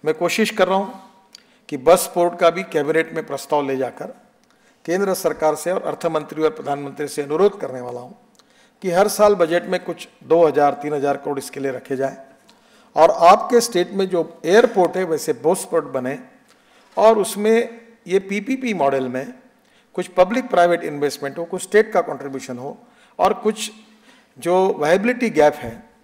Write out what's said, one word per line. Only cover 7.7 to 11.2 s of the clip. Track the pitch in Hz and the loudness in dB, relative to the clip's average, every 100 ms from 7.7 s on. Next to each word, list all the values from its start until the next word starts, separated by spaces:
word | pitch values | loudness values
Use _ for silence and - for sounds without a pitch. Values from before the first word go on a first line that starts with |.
| 127 | -10
वाला | 123 123 | -10 -12
हूँ | 123 - _ _ _ _ _ _ | -14 -20 _ _ _ _ _ _
कि | 190 | -2
हर | 170 208 | 2 2
साल | - 208 202 | 4 4 4
budget | 165 170 | 2 0
में | - 180 | -2 -6
कुछ | 180 170 - _ | -6 -12 -14 _
दो | 127 165 160 | 2 4 6
हज़ार, | 143 143 | 4 2
तीन | 139 147 | 0 -6
हज़ार | 147 139 | -2 -2
करोड़ | 139 | -2